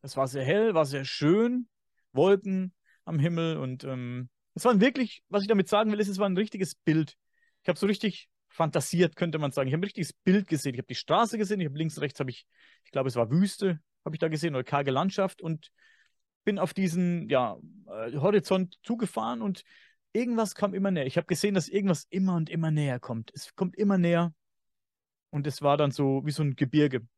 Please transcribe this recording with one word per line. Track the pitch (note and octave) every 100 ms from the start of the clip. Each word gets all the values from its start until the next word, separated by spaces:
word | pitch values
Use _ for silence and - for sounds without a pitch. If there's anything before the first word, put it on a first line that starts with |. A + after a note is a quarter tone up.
Es | C#3+ -
war | C3+
sehr | C#3
hell, | C3 G3 A3
war | E3 D3
sehr | C#3
schön, | C3+ - C#3+ G3+ A#3 B3+ A#3+ _ _ _ _
Wolken | B2+ F3+ G3 G3 F#3+ F#3 _ _ _
am | - E3
Himmel | D#3+ E3+ E3 D#3
und, | C3 B2+
ähm, | C#3 B2+ B2 B2 B2+ _ _
es | - B3
waren | G#3
wirklich, | B3 C4+ A#3+ - _
was | G3+
ich | G3
damit | G#3+ -
sagen | G#3 A3
will, | G#3
ist, | G3+
es | F#3+
war | G3+
ein | F3+
richtiges | G#3+ G#3 F3+
Bild. | - - D#3 D#3 _ _ _ _ _
Ich | -
hab | D#3+
so | G3+
richtig | G3 G#3+ - - _ _
fantasiert, | - D#3+ D#3 - E3+ E3+ -
könnte | F3 D#3
man | C#3+
sagen. | D3+ C3+
Ich |
hab | D3+
ein |
richtiges | G3+ - E3
Bild | - - G3 G3
gesehen. | D3 C#3+
Ich | A#2+
hab | -
die |
Straße | A#2+ - E3+ A3+ A3+
gesehen, | G3+ G#3
ich | D#3+
hab |
links, | C#3 D#3+ D3+
rechts, | C#3+ -
hab | C3
ich, | B2 _ _ _ _
ich | _
glaube, | C3 C3+
es | A#2+
war | A2
Wüste, | D3+ G3 - G3 D#3+ _ _
hab | -
ich | D#3
da | E3
gesehen, | D#3 E3
oder | C3+
karge | C3 C#3+ C#3+
Landschaft | C3 F#3+ F#3+ F#3+ -
und | E3 D#3 - _ _ _ _ _ _ _
bin | - G3+
auf | E3+
diesen, | - F#3+ E3+ F3 F3 A2
ja, | C3+ A#2+ F#2+ D#2+ - -
äh, | G#2 A2+ C#3
Horizont | E3+ G#3 - F#3+ F#3 -
zugefahren | - A#3 A3 - A3+ A#3+
und | G#3+ F#3 - _ _ _ _
irgendwas | G#3+ B3 A3+ G#3+
kam | - G3+
immer | F#3+ G3
näher. | F3 C3+
Ich | E3+
hab | -
gesehen, | E3+ G#3
dass | F#3+ -
irgendwas | G3 G3 D#3+ -
immer | F#3+ F#3+
und | E3+ D#3
immer | E3 D#3+
näher | D3+ C#3+ B2
kommt. | - A2+ A2+
Es | - -
kommt | - F#3 -
immer | G3+ F#3+
näher | E3+ E3+ E3+ - _ _ _ _ _ _ _ _ _
und | D3 C#3+
es | C3+
war | C#3+ D3
dann | D3
so | C3+ C#3 C3+ C#3+
wie |
so | C#3
ein | D3 C3
Gebirge. | C3+ D3+ D3 B2+ A#2